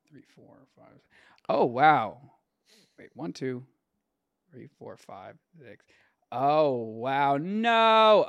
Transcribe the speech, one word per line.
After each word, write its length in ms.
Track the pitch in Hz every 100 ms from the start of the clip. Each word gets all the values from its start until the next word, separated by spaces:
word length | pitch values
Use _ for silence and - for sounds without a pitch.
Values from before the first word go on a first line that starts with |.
| _
three, 160 | 143 _
four, 220 | _ 120 - _
five. 260 | _ - 120 _ _ _ _ -
Oh, 160 | - 156
wow. 640 | 120 151 143 110 82 143 _ _ _ _ _ _ _
Wait, 120 | -
one, 180 | - 165
two, 320 | - 131 127 131 _ _ _ _ _ _ _ _
three, 160 | 147 113 _
four, 180 | 110 98
five, 380 | - 98 98 160 _ 170
six. 240 | - 104 _ _ _ _ _
Oh, 440 | 120 139 151 151
wow. 640 | 127 113 110 120 135 143 143
No. 840 | 165 208 226 226 226 220 220 214